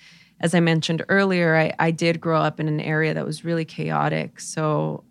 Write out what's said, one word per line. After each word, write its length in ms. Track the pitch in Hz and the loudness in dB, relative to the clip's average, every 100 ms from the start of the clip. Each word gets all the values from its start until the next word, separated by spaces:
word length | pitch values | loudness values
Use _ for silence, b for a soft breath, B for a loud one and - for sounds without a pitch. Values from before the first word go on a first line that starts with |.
| B B B B | B B B B
as 140 | 170 | 0
I 60 | 175 | 4
mentioned 440 | 170 160 - 165 - | 4 2 0 -4 0
earlier, 480 | 196 196 180 170 160 | 2 2 2 4 4
I, 180 | 156 - | 2 2
I 120 | 165 | 0
did 300 | 165 170 165 | 2 0 0
grow 180 | 170 160 | 0 2
up 180 | 151 - | 0 -2
in 100 | 156 | -2
an 120 | 151 | -2
area 340 | - 156 156 | -2 0 0
that 120 | 160 147 | -2 -4
was 180 | 156 | -6
really 200 | 165 165 | -4 -4
chaotic. 760 | 160 - 80 78 151 156 - - | -4 -6 -2 0 0 -2 -6 -10
So, 640 | - - 156 151 156 151 - | -10 -4 -2 0 -2 -6 -10